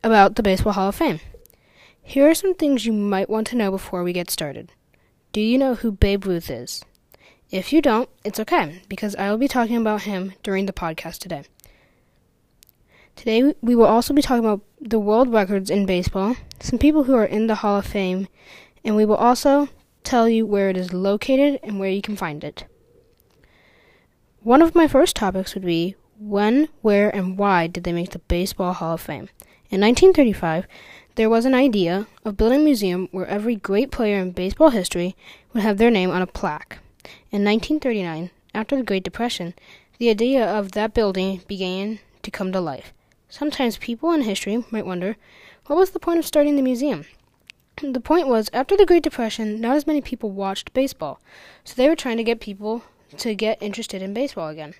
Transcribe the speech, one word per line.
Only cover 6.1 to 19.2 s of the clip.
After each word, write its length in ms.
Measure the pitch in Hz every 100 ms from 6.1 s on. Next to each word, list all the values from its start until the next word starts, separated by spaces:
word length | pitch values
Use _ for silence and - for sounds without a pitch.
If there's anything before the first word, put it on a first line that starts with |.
| 202 196
Ruth 240 | 170 -
is? 340 | 120 123 - - _ _ _ _ _ _
If 200 | 190 -
you 80 | 302
don't, 280 | 302 220 - _
it's 160 | 208 220
okay, 420 | 220 330 185 170 _
because 260 | 196 214
I 160 | - 196
will 80 | 214
be 80 | 277
talking 300 | 254 226 233
about 260 | 220 214
him 300 | 208 196 185 -
during 240 | - 190 196
the 60 |
podcast 460 | - 170 160 165 -
today. 260 | 180 156 139 _ - _ _ _ _ _ _ _ _ _ _ _ _ _ _
Today, 400 | - - 226 269 -
we 140 | 233 240
will 100 | 220
also 260 | 220 -
be 100 | 285
talking 220 | - 247
about 180 | 226 208 _ _
the 180 | 247 226
world 340 | 202 220 254
records 380 | 226 190 196 196
in 160 | 202 196
baseball, 480 | 180 180 196 196 247 - -
some 220 | - 240
people 240 | 285 311
who 100 | 262
are 100 | 254
in 220 | 208 214 226
the 80 |
Hall 240 | 214 214 202
of 80 | 196
Fame, 400 | 208 190 185 196 _ - - - _
and 120 | 220 214
we 80 |
will 100 | 214
also 540 | 214